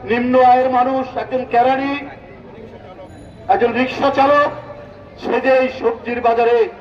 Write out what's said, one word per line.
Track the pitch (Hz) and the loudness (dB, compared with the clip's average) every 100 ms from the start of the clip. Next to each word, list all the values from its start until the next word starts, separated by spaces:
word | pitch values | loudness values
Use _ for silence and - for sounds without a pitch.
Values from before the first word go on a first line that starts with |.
নিম্ন | 196 240 247 254 | -2 -2 2 6
আয়ের | 254 247 262 | 6 6 4
মানুষ, | 254 262 262 - - | 2 0 -2 -4 -8
একজন | 240 254 | -6 -6
কেরানি, | 240 240 254 269 277 277 - - - - - - - - - - - - - - - | 0 2 2 0 -2 -6 -10 -18 -20 -20 -20 -20 -20 -20 -20 -20 -20 -20 -20 -18 -2
একজন | 196 240 | 0 0
রিক্সা | 226 262 - 277 | 0 -4 -2 -2
চালক, | 277 277 294 294 - - - - - - - | 2 2 2 0 -4 -16 -18 -18 -20 -20 -12
সে | - 240 | -4 -2
যে | 262 | 2
এই | 262 262 | 2 2
সবজির | - 233 233 226 240 | -2 -4 -4 -8 -2
বাজারে | 233 226 233 240 208 - | 0 2 2 2 0 -2